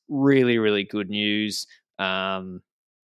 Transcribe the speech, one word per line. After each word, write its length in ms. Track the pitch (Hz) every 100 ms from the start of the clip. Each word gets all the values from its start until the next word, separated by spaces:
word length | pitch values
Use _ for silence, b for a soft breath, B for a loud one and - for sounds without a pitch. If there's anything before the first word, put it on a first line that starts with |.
| -
really, 520 | 139 139 135 123 117
really 240 | 107 104
good 260 | 98 107 95
news. 560 | 104 104 104 107 - - b _ -
Um, 640 | 95 95 95 95 92 90 _ _ _ _